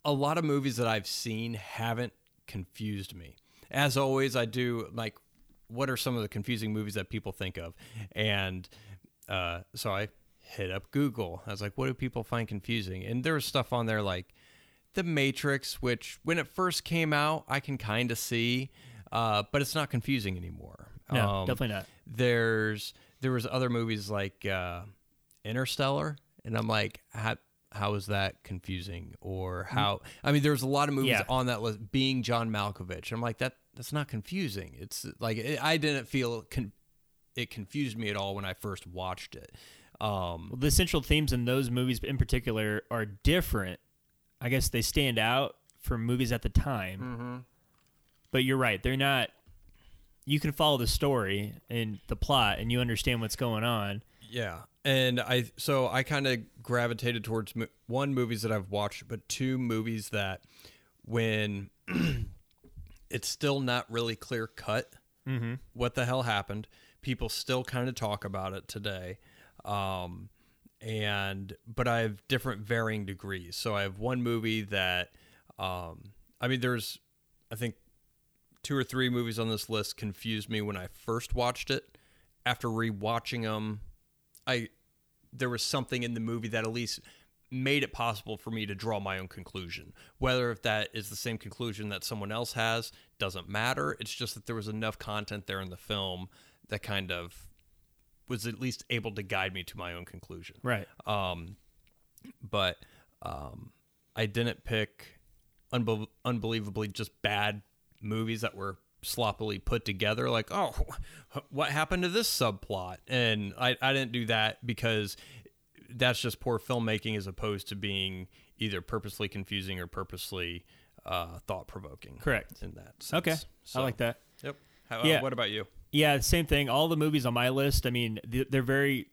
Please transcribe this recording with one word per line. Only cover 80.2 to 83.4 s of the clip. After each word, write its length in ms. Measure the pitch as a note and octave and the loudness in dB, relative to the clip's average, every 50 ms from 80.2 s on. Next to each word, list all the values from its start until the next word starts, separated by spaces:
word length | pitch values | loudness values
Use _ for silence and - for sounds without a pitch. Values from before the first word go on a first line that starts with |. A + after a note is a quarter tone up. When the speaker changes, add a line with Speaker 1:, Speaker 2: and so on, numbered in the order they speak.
| - A2+ A2 G#2+ G2+ - | -4 -2 -2 -2 -2 -2
Speaker 1:
me 120 | A2+ G#2+ | -2 -2
when 160 | G#2 G#2 G2+ | -2 -2 -4
I 100 | F#2+ F2+ | -6 -8
first 460 | - - - - - A2+ A#2 - - - | -10 -14 -10 -4 -2 -2 -2 -2 -2 0
watched 360 | B2+ A#2+ B2 B2 - - - | 2 2 2 0 -2 -2 -2
it. 260 | C3+ C3 - _ _ - _ _ _ _ _ _ _ _ _ | -2 -4 -4 _ _ -20 _ _ _ _ _ _ _ _ _
After 240 | B2 B2 - - A#2+ | 0 0 0 0 -2
rewatching 760 | A2 A2+ A2+ A2+ G#2+ G2 G2+ A2 A#2 A#2 - - B2+ A#2+ | 0 2 0 0 -2 -2 -2 0 0 0 -2 -4 -4 -2